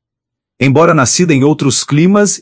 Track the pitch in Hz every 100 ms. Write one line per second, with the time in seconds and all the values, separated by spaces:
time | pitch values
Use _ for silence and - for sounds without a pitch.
0 | _ _ _ _ _ - 135 135 170 156
1 | 120 - 175 139 143 151 139 - - 147
2 | 180 208 202 -